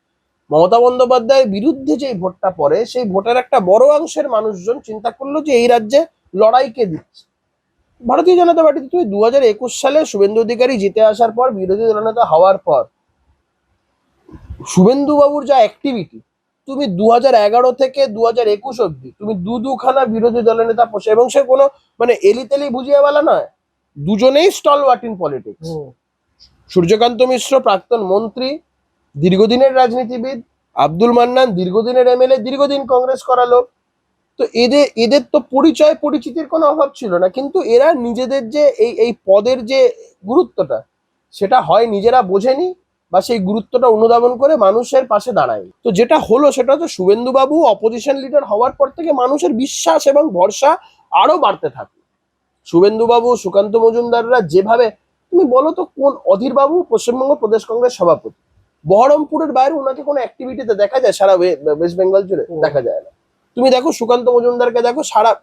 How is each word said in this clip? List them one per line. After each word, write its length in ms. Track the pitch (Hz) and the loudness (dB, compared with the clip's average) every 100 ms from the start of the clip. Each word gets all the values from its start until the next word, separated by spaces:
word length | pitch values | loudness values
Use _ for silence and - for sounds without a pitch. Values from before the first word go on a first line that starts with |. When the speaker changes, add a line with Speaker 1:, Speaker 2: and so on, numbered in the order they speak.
| _ _ _ _ _ | _ _ _ _ _
Speaker 1:
মমতা 280 | 151 180 233 | 2 4 4
বন্দ্যোপাধ্যায়ের 680 | 247 254 247 254 226 269 254 | 2 2 2 2 2 2 2
বিরুদ্ধে 480 | 196 262 269 269 285 | -2 -2 -2 -4 -4
যেই 180 | 277 | -4
ভোটটা 360 | 196 180 - 196 175 | -6 -8 -6 -6 -2
পড়ে, 280 | 143 170 226 | -2 -2 -2
সেই 200 | 254 226 | -6 -4
ভোটের 320 | 185 214 247 | -4 -2 -2
একটা 220 | 247 262 | 0 -2
বড় 260 | 180 214 269 294 | 2 4 4 2
অংশের 320 | 320 311 285 | -2 -6 -4
মানুষজন 480 | 220 220 190 185 269 | -4 -4 -6 -8 -8
চিন্তা 300 | - 214 233 | -10 -10 -10
করলো 260 | 226 269 294 | -8 -8 -6
যে 100 | 302 | 0
এই 160 | 247 240 | 2 2
রাজ্যে 320 | 240 214 285 330 _ _ 185 | 0 2 0 0 _ _ 0
লড়াই 340 | 214 247 269 | 2 2 0
কে 160 | 226 208 | -4 -6
দিচ্ছে। 380 | 156 - _ _ _ _ _ _ _ _ _ 240 | -6 -14 _ _ _ _ _ _ _ _ _ -2
ভারতীয় 280 | 269 349 349 | 0 2 4
জনতা 240 | 349 330 | 4 4
পার্টি, 160 | 311 285 269 | 2 0 -4
তুমি 180 | 349 233 | -4 -2
দু 120 | 202 | 0
হাজার 200 | 220 277 | 0 2
একুশ 280 | 247 208 247 - | 2 0 -8 -6
সালে 180 | 262 294 311 | -2 0 0
শুভেন্দু 340 | 202 202 220 | 0 0 0
অধিকারী 320 | 226 233 254 247 | -2 0 -2 0
জিতে 240 | 196 214 | -2 2
আসার 300 | 220 208 226 | 0 2 -2
পর, 160 | 220 254 | 0 -2
বিরোধী 340 | 202 185 202 226 | -2 -4 -2 0
দলনেতা 380 | 214 220 220 220 | -2 -2 -2 0
হওয়ার 320 | 156 185 190 | 4 4 2
পর 260 | - 139 110 _ _ _ _ _ _ _ _ _ _ _ _ _ _ - - - 139 | 0 -2 -2 _ _ _ _ _ _ _ _ _ _ _ _ _ _ -20 -20 -18 -4
শুভেন্দু 500 | - 190 277 285 294 | 2 2 2 0 2
বাবুর 280 | 285 294 262 | 2 0 0
যা 100 | 269 | 2
অ্যাক্টিভিটি, 640 | 208 - 285 240 165 113 - _ _ _ - | 2 -2 -6 -6 -8 -16 -20 _ _ _ -12
তুমি 200 | 269 269 | -8 -6
দু 180 | 175 214 | 0 2
হাজার 240 | 240 262 240 | 4 4 4
এগারো 360 | 208 233 254 | 4 2 2
থেকে 360 | 247 262 277 269 | 0 -2 0 -2
দু 140 | 208 226 | 0 -2
হাজার 220 | 233 220 | 0 0
একুশ 340 | 208 262 233 | -2 -6 -4
অবধি 300 | 196 135 131 - | -4 -6 -18 -12
তুমি 140 | 208 | -8
দু 260 | 202 180 240 | -8 -6 -6
দুখানা 460 | 262 262 254 262 247 | -6 -2 0 0 0
বিরোধী 360 | 226 233 233 | 0 -2 0
দলের 260 | 226 220 233 | 0 0 0
নেতা 180 | 226 226 | 0 -2
বসে, 240 | 208 214 | -2 0
এবং 180 | 220 247 | 2 2
সে 120 | 277 | 0
কোনো 260 | 247 262 277 - _ - | 2 2 2 -2 _ -2
মানে 140 | 247 214 | -2 2
এলিতেলি 460 | 196 233 240 277 285 | 2 0 -2 -4 -4
বুঝিয়েওয়ালা 520 | 247 262 285 285 294 | -8 0 2 4 2
নয়, 260 | 302 180 - _ _ _ _ 147 | 2 0 -4 _ _ _ _ -10
দুজনেই 520 | 151 208 254 277 370 | -4 0 2 4 2
stalwart 540 | - 311 285 277 247 | 0 0 2 2 0
in 100 | 233 190 | -4 -8
politics। 520 | 160 135 110 101 160 | -6 -8 -12 -16 -14
Speaker 2:
হুম। 240 | 160 135 _ _ _ _ _ _ _ _ | -12 -14 _ _ _ _ _ _ _ _
Speaker 1:
সূর্যকান্ত 520 | 185 170 214 240 233 | -2 2 2 2 2
মিশ্র 380 | 254 254 - 262 | 0 0 0 0
প্রাক্তন 420 | 220 190 - 233 | 2 -2 -2 -4
মন্ত্রী, 560 | 190 196 226 254 262 311 - _ _ _ _ 143 | 0 -2 -2 -6 -8 -8 -14 _ _ _ _ -2
দীর্ঘদিনের 580 | 170 185 214 247 269 262 | 0 2 2 2 2 4
রাজনীতিবিদ, 640 | 254 240 233 247 254 254 - _ _ | 0 0 -6 -8 -10 -12 -16 _ _
আব্দুল 380 | - 147 170 233 | -2 -2 2 2
মান্নান 400 | 240 240 254 254 | 4 2 2 0
দীর্ঘদিনের 560 | 185 185 196 226 254 247 | 0 -2 -2 0 2 2
এমএলএ, 300 | 247 254 262 | 2 2 2
দীর্ঘদিন 440 | 226 269 277 277 269 | -2 -2 -2 -2 -2
কংগ্রেস 380 | 254 254 262 | 0 0 -4
করা 220 | - 247 247 | -2 0 2
লোক। 200 | 247 247 _ _ _ _ _ _ - | 2 0 _ _ _ _ _ _ -8
তো 60 | 240 | -4
এদের, 340 | 226 240 285 285 220 | 0 2 2 2 0
এদের 260 | 233 277 247 | 0 0 0
তো 80 | 294 - | -4 -2
পরিচয় 440 | 262 311 - 302 311 | 0 2 2 0 0
পরিচিতির 520 | 294 294 277 269 302 | -4 -6 -6 -10 -6
কোনো 180 | 320 302 | -2 0
অভাব 240 | 311 285 - | 0 -4 -6
ছিল 160 | 226 175 | -6 -2
না, 120 | 185 | -2
কিন্তু 320 | 214 277 370 | -2 -6 -4
এরা 320 | 240 233 294 | 2 2 2
নিজেদের 560 | 311 240 226 254 269 226 | 0 -4 -6 -4 -4 -4
যে 140 | 294 294 233 | 0 2 2
এই, 140 | 220 | -2
এই 220 | 208 233 214 - | 0 -2 -2 2
পদের 400 | 196 214 254 226 | 2 2 -2 -2
যে 280 | 269 247 - - _ 185 | 2 2 0 -14 _ -2
গুরুত্বটা, 540 | 269 240 - 170 - - _ _ _ _ | -2 0 -4 -6 -8 -10 _ _ _ _
সেটা 300 | - 196 254 | -8 0 0
হয় 260 | 151 190 233 | 2 0 0
নিজেরা 340 | 202 220 254 | 0 2 2
বোঝেনি 520 | 190 196 233 269 359 359 _ _ _ | 2 0 0 -2 -4 -8 _ _ _
বা 100 | 180 | -2
সেই 180 | - 233 | 0 -2
গুরুত্বটা 480 | 185 220 - 247 247 | -2 -4 -4 0 2
অনুধাবন 500 | 214 226 233 240 240 | 4 4 4 2 0
করে 180 | 277 311 | 0 2
মানুষের 500 | 196 220 233 262 254 | 2 2 0 -2 0
পাশে 260 | 208 247 | -2 -2
দাঁড়ায়নি। 400 | 190 127 107 92 _ | -2 -2 -4 -10 _
তো 80 | 240 | -2
যেটা 260 | 185 240 302 | 0 2 0
হলো 320 | - 247 294 | 2 2 2
সেটা 220 | 262 247 | 2 0
হচ্ছে 140 | 294 330 | -2 -2
শুভেন্দু 440 | - 185 214 247 | -2 0 0 0
বাবু 320 | 262 269 311 | 0 0 2
অপোজিশন 520 | 277 208 220 233 277 277 | 2 0 -2 -4 -4 -4
লিডার 260 | 262 - | -2 -4
হওয়ার 280 | - 208 254 | -2 -2 -2
পর 160 | - 269 | 0 -4
থেকে 240 | 302 330 | -2 -4
মানুষের 420 | 277 254 285 349 | 0 0 0 -2
বিশ্বাস 540 | 233 269 - 330 311 285 | -4 -6 -4 -2 0 2
এবং 220 | 277 302 | 2 0
ভরসা 480 | 175 196 - 277 349 _ _ _ | 0 -2 0 0 0 _ _ _
আরো 260 | 165 262 339 | 0 2 2
বাড়তে 320 | 233 160 151 | 0 -2 -8
থাকলো। 320 | 131 104 _ _ _ _ _ _ _ - | -10 -18 _ _ _ _ _ _ _ -2
শুভেন্দু 420 | 165 196 220 233 | 2 2 2 2
বাবু, 280 | 240 240 240 | 2 0 -2
সুকান্ত 400 | 185 185 208 226 | 0 -2 0 2
মজুমদাররা 640 | 226 226 240 233 226 247 | 2 0 0 -2 0 -2
যেভাবে, 480 | 175 175 202 240 233 - _ _ _ | 2 0 2 0 0 -4 _ _ _
তুমি 120 | 359 | 0
বলো 280 | 302 247 311 | 2 2 0
তো 120 | 359 320 | -4 -8
কোন 280 | - 277 240 170 | -4 -2 -2 0
অধীর 280 | 190 254 | 0 0
বাবু 320 | 254 277 349 339 | 0 2 0 -2
পশ্চিমবঙ্গ 460 | 226 - 247 269 294 | -2 -2 -2 -2 -2
প্রদেশ 300 | 214 220 - | -2 -2 -2
কংগ্রেস 280 | 226 247 | -2 -2
সভাপতি, 480 | 240 170 151 110 - _ _ _ _ 151 | 0 0 0 -4 -20 _ _ _ _ 0
বহরমপুরের 640 | 196 262 294 302 302 320 | 2 4 2 0 -4 -2
বাইরে 220 | 262 269 320 | 0 0 -2
ওনাকে 280 | 269 262 | -6 -6
কোনো 140 | 285 285 | -6 -6
অ্যাক্টিভিটিতে 580 | 233 - 254 226 233 202 | -6 -10 -12 -8 -6 -2
দেখা 240 | 202 262 | 0 0
যায় 140 | 247 | 0
সারা 200 | - 196 | 2 2
ওয়ে-, 240 | 185 180 151 151 147 | 2 2 0 -2 -2
ওয়েস্ট 200 | 170 175 | -2 -2
বেঙ্গল 260 | 185 190 | 0 0
জুড়ে? 220 | 190 175 117 | 0 -6 -6
Speaker 2:
হুম। 120 | 160 | -4
Speaker 1:
দেখা 200 | 151 143 | -2 -2
যায় 200 | 117 - | -4 -6
না। 80 | - _ _ _ _ - | -10 _ _ _ _ -2
তুমি 140 | 262 | 0
দেখো 220 | 254 294 | 2 0
সুকান্ত 380 | - 226 247 240 | -4 -2 0 2
মজুমদারকে 520 | 240 240 240 247 233 | 0 0 0 -2 0
দেখো, 220 | 240 262 | -2 -4
সারা 320 | - 220 226 202 | -2 0 2 0